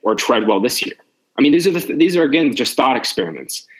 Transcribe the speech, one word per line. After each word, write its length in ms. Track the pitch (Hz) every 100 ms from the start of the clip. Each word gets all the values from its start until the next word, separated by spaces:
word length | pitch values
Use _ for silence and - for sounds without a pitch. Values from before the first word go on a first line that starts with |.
or 120 | 107
Treadwell 460 | 107 - 117 107 98
this 260 | 120 - -
year? 100 | - _ _ _ -
I 40 |
mean, 120 | 143
these 120 | 165 180
are 40 |
the 80 | 175
th-, 180 | - 151
these 200 | 170 175
are, 60 |
again, 300 | 156 160 147
just 220 | 110 113 -
thought 220 | 131 123
experiments, 680 | - - 87 71 - - -